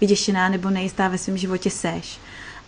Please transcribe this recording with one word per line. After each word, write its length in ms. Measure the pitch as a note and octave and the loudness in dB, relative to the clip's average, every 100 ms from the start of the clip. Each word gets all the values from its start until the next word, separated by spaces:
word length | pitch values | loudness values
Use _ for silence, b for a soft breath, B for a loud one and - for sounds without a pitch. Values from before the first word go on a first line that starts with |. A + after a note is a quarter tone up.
vyděšená 480 | G#3 G3+ - F#3+ F#3 | 4 4 4 2 2
nebo 220 | F#3+ F#3+ | 2 0
nejistá 380 | G3 F#3 - F#3+ | 0 0 0 0
ve 100 | F#3 | 0
svém 180 | - F#3+ | -2 -2
životě 340 | F#3 F#3 F#3+ | -2 0 0
seš. 480 | - F3 E3+ - - B B B B | -2 -2 -4 -8 -14 B B B B